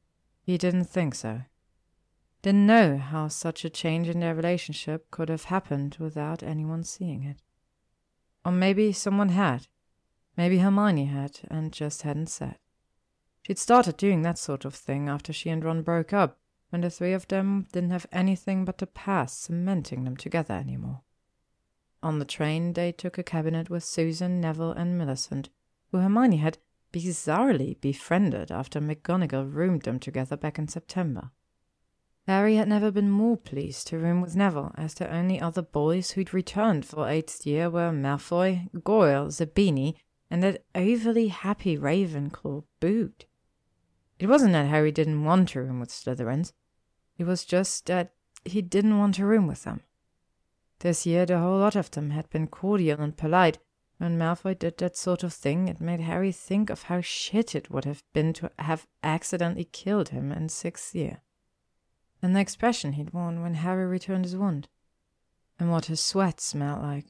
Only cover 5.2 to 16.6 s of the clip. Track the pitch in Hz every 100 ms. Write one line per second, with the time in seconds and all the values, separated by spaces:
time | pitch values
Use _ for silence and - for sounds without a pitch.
5.2 | 160 160 - 185 - 143 143 - 160 156
6.2 | 151 165 165 156 156 165 165 - 180 139
7.2 | 135 143 _ _ _ _ _ _ _ _
8.2 | _ _ 170 180 185 196 214 196 - 196
9.2 | 202 180 190 123 - _ _ _ _ _
10.2 | _ - 175 185 190 196 208 165 139 139
11.2 | 139 - - 156 156 - 147 147 147 143
12.2 | 160 - 131 - _ _ _ _ _ _
13.2 | _ _ - 196 - 247 240 160 202 180
14.2 | 165 170 - 139 139 143 - 139 143 143
15.2 | - 156 - 160 160 165 160 170 160 202
16.2 | 180 - _ _